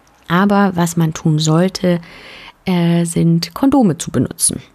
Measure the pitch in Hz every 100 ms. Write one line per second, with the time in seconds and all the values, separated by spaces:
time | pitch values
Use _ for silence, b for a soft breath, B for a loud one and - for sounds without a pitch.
0 | _ _ - 170 202 202 202 175 170 170
1 | 160 - 160 151 156 156 185 - 180 175
2 | 170 B B B B - - 180 170 170
3 | 170 170 170 165 165 - 277 277 220 143
4 | - 120 - - - - -